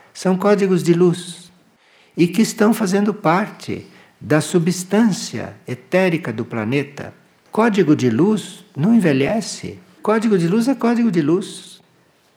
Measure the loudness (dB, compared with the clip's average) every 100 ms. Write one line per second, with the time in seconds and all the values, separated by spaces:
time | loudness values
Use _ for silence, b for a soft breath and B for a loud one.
0 | b -6 -2 0 2 2 2 2 2 4
1 | 4 2 -6 -18 -20 _ _ _ b b
2 | b b 0 2 0 2 0 2 0 0
3 | 0 -2 0 0 -2 -8 -10 -10 -12 B
4 | B B -2 0 2 0 0 -2 -2 0
5 | 2 0 -6 -10 -12 -14 -12 -12 -4 0
6 | 0 0 -4 -8 -6 -6 -4 -4 -4 -10
7 | -16 -18 _ _ _ 0 0 2 4 4
8 | 2 2 2 0 -4 -16 -16 -2 2 4
9 | 4 2 0 -2 -6 -10 -12 -14 -20 _
10 | -2 0 2 2 2 0 0 0 0 0
11 | 0 0 0 0 -2 -12 -20 -20 _ _
12 | _ _ _